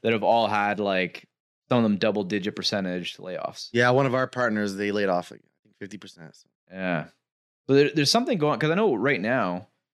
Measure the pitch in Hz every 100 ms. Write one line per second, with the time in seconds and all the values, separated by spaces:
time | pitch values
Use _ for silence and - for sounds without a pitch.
0 | 113 113 92 117 107 104 104 101 101 92
1 | 90 - - _ _ _ - 123 110 101
2 | 110 101 95 104 98 - 90 104 92 90
3 | 85 - 92 87 - - - 120 123 127
4 | 135 127 127 - 120 107 104 98 104 104
5 | 101 90 87 - _ _ 110 - 101 101
6 | 92 - 82 _ _ _ _ 92 92 82
7 | 76 _ _ _ _ _ - 139 143 156
8 | 139 233 262 208 147 120 156 175 220 117
9 | 131 123 107 131 95 90 - _ _